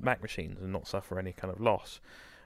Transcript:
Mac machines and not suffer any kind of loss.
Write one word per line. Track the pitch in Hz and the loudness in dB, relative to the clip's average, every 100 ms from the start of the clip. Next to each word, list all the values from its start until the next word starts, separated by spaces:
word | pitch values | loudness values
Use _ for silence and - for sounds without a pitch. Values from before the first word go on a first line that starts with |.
Mac | 127 123 | 2 2
machines | - - 85 95 | 0 -4 -4 -4
and | 92 | -2
not | 95 - | -2 0
suffer | 98 - 92 | -2 -2 -2
any | 95 | -2
kind | - 95 | -4 -4
of | 92 | 4
loss. | 117 95 - - - - - - | 6 6 2 -16 -16 -18 -18 -20